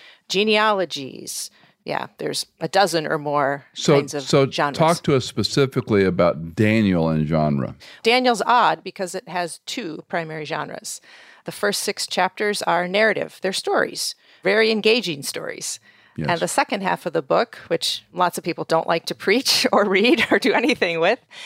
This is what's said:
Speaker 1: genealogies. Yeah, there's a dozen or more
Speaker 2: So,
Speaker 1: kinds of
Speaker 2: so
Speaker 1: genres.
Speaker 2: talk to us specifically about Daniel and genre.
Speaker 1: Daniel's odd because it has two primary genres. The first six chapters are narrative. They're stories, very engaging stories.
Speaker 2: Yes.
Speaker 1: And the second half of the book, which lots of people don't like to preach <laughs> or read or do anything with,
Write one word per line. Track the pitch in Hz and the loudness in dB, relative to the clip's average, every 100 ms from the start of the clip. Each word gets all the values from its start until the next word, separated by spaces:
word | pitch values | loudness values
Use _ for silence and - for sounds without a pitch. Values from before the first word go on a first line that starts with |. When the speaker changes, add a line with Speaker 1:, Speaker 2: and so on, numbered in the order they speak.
| - - - | -20 -16 -4
Speaker 1:
genealogies. | 185 214 214 214 202 165 143 131 - - - - _ _ _ | 0 2 2 2 0 -2 -6 -12 -12 -12 -10 -12 _ _ _
Yeah, | - - - - | -8 -4 -6 -6
there's | - - - - | -6 -6 -8 -8
a | 160 | 0
dozen | 196 196 165 147 | 2 2 0 -2
or | 156 | -4
more | 147 147 135 139 - | -2 0 0 -2 -8
Speaker 2:
So, | - - | -4 2
Speaker 1:
kinds | 143 143 | 2 2
of | 147 | -6
Speaker 2:
so | 131 147 135 | 0 2 2
Speaker 1:
genres. | - 147 135 | 0 -2 2
Speaker 2:
talk | 160 170 | 2 2
to | - 135 | 2 0
us | |
specifically | - - 98 147 135 135 - 104 | 0 -4 0 2 0 0 0 4
about | 95 90 87 69 82 | 4 4 2 2 -4
Daniel | 85 107 110 104 87 80 | 0 4 4 4 2 2
and | 80 76 | 0 2
genre. | 80 76 71 60 - - - | 2 2 0 -4 -10 -20 -4
Speaker 1:
Daniel's | 220 247 247 214 | 2 2 2 2
odd | - 240 170 160 | 2 4 4 0
because | 190 - 185 | -6 -8 -8
it | 185 - | -8 -8
has | 180 170 - | -6 -6 -8
two | - 269 190 156 - | -10 -8 -8 -10 -8
primary | 175 160 156 | -6 -6 -8
genres. | 147 156 147 - - - - - - - - | -8 -6 -8 -10 -12 -14 -16 -20 -20 -18 -14
The | |
first | - 202 - | -4 -2 -2
six | - - - | -4 -6 -4
chapters | - 185 - 208 202 | -2 -2 -2 -4 -2
are | - 170 180 | 0 0 0
narrative. | 202 220 175 - - | 2 2 0 -4 -6
They're | 185 | -6
stories, | 190 - 381 - - - - _ _ | -4 -2 0 -2 -4 -8 -10 _ _
very | 180 214 220 | 0 2 2
engaging | 220 214 240 180 143 | 2 2 2 0 -6
stories. | - - - - - - _ _ _ - | -8 -8 -8 -10 -10 -10 _ _ _ -6
Speaker 2:
Yes. | 151 | -2
Speaker 1:
And | 170 | 0
the | 175 | 0
second | - 294 202 | 0 0 0
half | 185 175 175 | -2 -2 -2
of | |
the | 160 | -4
book, | 143 170 240 - - | 0 0 0 -6 -4
which | 165 - - - | -2 -2 -6 -6
lots | 175 175 185 | -2 -2 -2
of | |
people | 175 160 | -6 -6
don't | 156 160 - | 0 0 2
like | 165 - | -2 -4
to | |
preach | - - 233 - - - | -4 0 2 2 2 4
<laughs> | |
or | 226 202 | 2 4
read | 190 240 269 - | 4 4 4 2
or | - | 2
do | 233 | 2
anything | 220 262 254 175 165 | 2 2 0 0 2
with, | 170 233 _ - | 0 0 _ -20